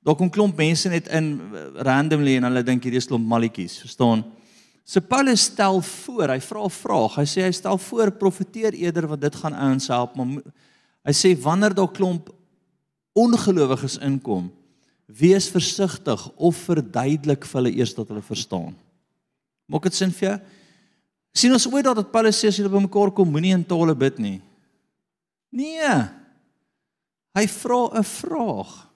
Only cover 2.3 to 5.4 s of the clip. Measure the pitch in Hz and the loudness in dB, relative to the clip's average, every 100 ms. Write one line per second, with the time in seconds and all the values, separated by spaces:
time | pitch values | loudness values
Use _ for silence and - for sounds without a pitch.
2.3 | 131 123 127 120 127 127 123 123 123 113 | 2 2 0 0 0 0 -2 -2 -2 0
3.3 | 117 117 107 87 - 120 - 120 113 107 | 0 0 -4 -10 -10 -18 0 2 2 -2
4.3 | - _ _ _ _ _ 196 - 254 277 | -14 _ _ _ _ _ -2 0 0 2
5.3 | 226 | 2